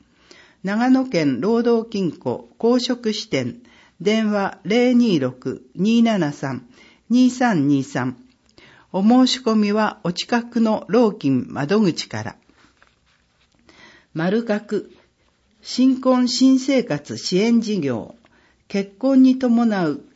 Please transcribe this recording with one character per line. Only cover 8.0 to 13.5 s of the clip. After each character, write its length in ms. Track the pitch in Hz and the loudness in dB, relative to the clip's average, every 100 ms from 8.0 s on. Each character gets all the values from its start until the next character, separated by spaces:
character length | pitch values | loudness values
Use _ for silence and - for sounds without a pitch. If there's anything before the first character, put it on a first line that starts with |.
| 127 120 _ _ _ _ - - _ | -6 -8 _ _ _ _ -20 -20 _
お 120 | 185 | 0
申 240 | 208 254 254 | 4 4 4
し 140 | - | 0
込 140 | 226 | 0
み 180 | 220 208 | 0 2
は 280 | 208 214 - | 0 -2 -4
お 100 | - | -8
近 300 | 180 - 240 | -8 -4 -4
く 200 | 233 233 | -2 -2
の 240 | 220 214 - | 0 -2 0
労 240 | 233 226 | 2 2
金 340 | - 139 127 - | 0 -2 -2 -2
窓 280 | 113 143 208 | -6 -2 2
口 260 | 196 147 - | 2 0 -8
か 140 | 110 | -10
ら。 140 | 107 - _ _ _ _ _ _ _ _ _ _ _ | -10 -14 _ _ _ _ _ _ _ _ _ _ _